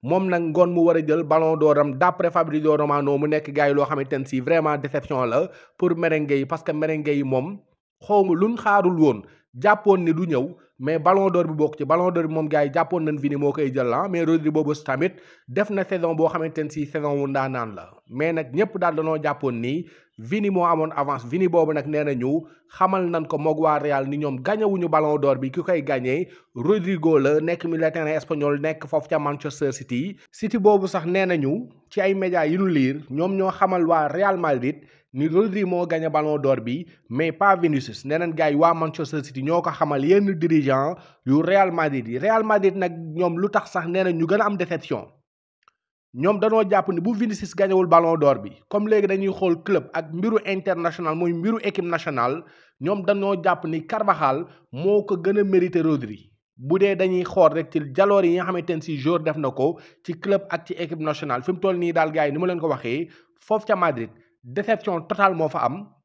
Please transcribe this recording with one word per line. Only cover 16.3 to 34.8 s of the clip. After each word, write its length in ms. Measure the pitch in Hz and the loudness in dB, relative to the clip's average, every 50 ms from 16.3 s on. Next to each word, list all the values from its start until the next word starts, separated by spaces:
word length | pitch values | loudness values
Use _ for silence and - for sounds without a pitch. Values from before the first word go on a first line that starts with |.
| 156 165 160 160 160 160 151 | 2 -2 -4 -4 -6 -6 -8
ne 60 | 151 | -6
si 160 | 151 156 147 | -6 -8 -8
saison 280 | 139 - 160 147 147 143 143 | -6 -6 -4 -2 -2 -2 -2
wu 60 | 139 | -2
ndaanaan 460 | 139 135 139 131 131 131 123 117 110 101 | -2 -2 -2 -2 -2 -4 -6 -6 -8 -10
la. 160 | 90 85 90 - - _ _ | -14 -18 -20 -20 -20 _ _
Mais 240 | 110 127 151 165 165 | -6 -4 -2 -2 -2
nag, 200 | 165 156 127 123 | -4 -6 -4 -2
ñëpp 240 | 165 214 214 220 | -2 -2 -2 -2
daal 180 | 196 180 175 156 | -2 -2 0 0
dañoo 220 | 156 156 160 160 151 143 | 0 -2 -2 -2 -2 -2
jàppoon 300 | 151 143 - - 135 123 117 | -4 -4 -2 -4 -4 -4 -2
ni 240 | 117 123 139 165 170 - - - _ _ _ | -4 -4 -4 -6 -6 -10 -16 -20 _ _ _
Vini 320 | - 113 117 156 220 202 202 | -18 -8 -6 -4 -2 -2 0
moo 160 | 190 185 175 | 0 0 2
amoon 260 | 170 170 160 156 156 151 | 2 2 0 -2 -4 -2
avance. 300 | 143 143 143 139 131 117 | -4 -4 -4 -4 -6 -6
Vini 220 | 120 135 180 190 | -6 -2 0 0
boobu 260 | 180 165 170 160 151 156 | 2 4 4 2 2 0
nag, 140 | 147 139 | -4 -4
nee 160 | 147 151 147 147 | -2 -2 -2 -2
nañu 400 | 147 139 123 123 131 143 165 160 - - _ _ _ - | -2 -2 -2 0 0 0 -2 -4 -6 -20 _ _ _ -2
xamal 260 | - 185 185 190 190 180 170 | 0 0 2 2 0 -2 -2
nañ 180 | 170 165 160 | -2 -4 -4
ko 100 | - 165 | -4 -4
moog 220 | 147 151 156 151 151 | -2 0 -2 0 2
waa 200 | 160 156 151 147 | 2 2 2 2
Real 260 | 147 147 143 135 135 | 0 0 -2 0 -2
ni 100 | 135 143 | -2 -4
ñoom 240 | 147 151 143 135 127 | -4 -4 -4 -4 -4
gagné 240 | 127 190 208 214 220 | -2 -2 -2 0 0
wuñu 240 | 208 196 185 175 165 | 0 0 0 -2 0
Ballon 280 | 156 156 151 151 151 | 2 2 2 2 0
d'Or 200 | 147 143 139 135 | 2 2 2 0
bi, 120 | 127 135 131 | 0 -2 -6
ki 100 | 131 175 | -6 -6
koy 200 | 160 - 180 160 | -2 -2 -2 -2
gagné 460 | 143 143 143 131 123 127 131 160 185 - - - _ _ _ | 0 -2 -4 -2 -2 -2 -2 -2 -4 -8 -12 -20 _ _ _
Rodrigo 640 | 120 120 156 208 214 170 180 196 170 151 165 160 143 | -6 0 0 2 2 2 -2 -4 0 2 4 4 4
la, 200 | 135 139 151 156 | 4 4 2 2
nekk 260 | 156 165 170 170 - | 2 0 -4 -4 -4
milieu 260 | 165 165 160 165 160 | -4 -2 0 0 0
terrain 240 | 156 170 156 151 160 | 0 -2 -4 -2 -2
espagnol, 420 | 156 151 - 165 147 143 147 143 143 | -4 -4 -4 -4 -2 0 0 0 0
nekk 260 | 143 156 156 156 - | -2 -4 -4 -6 -8
foofu 200 | 143 - 151 147 - | -4 -4 -4 -2 0
ca 100 | 170 151 | -2 0
Manchester 520 | 147 143 143 143 - 147 135 - 151 139 127 | 0 -2 -6 -4 -8 -10 -6 -4 -4 -4 -4
City. 440 | - 123 - 123 120 147 196 196 _ _ _ | -6 -8 -6 -4 -4 -4 -6 -8 _ _ _
City 260 | _ - - 226 - | _ -6 -6 -4 -2
boobu 300 | 233 185 208 208 196 190 | 4 6 6 6 6 2
sax, 180 | 180 - 185 156 | 0 -4 -4 -2
nee 200 | 170 180 190 190 | 0 0 0 2
nañu 440 | 180 180 160 139 135 151 220 247 - _ _ _ _ | 2 0 0 0 0 -2 -2 -6 -10 _ _ _ _
ci 120 | - 202 | -2 0
ay 120 | 185 196 196 | 2 2 2
médias 340 | 196 190 180 175 175 156 | 2 0 0 0 2 2
yu 100 | 151 165 180 | 2 0 0
ñu 80 | 196 | 0
liir, 280 | 185 170 143 131 127 139 151 151 - | 2 2 2 2 2 0 -4 -8 -8
ñoom 280 | 127 147 170 190 196 | -4 -2 -2 -2 0
ñoo 140 | 196 190 185 | 0 0 -2
xamal 340 | 180 - 202 190 190 180 170 | 0 0 0 2 2 0 2
waa 200 | 160 170 160 151 147 | 2 2 2 2 0
Real 280 | 147 170 202 196 196 | 0 0 0 2 2
Madrid 380 | 175 170 156 143 123 120 135 151 147 | 0 0 0 0 0 0 -4 -4 -6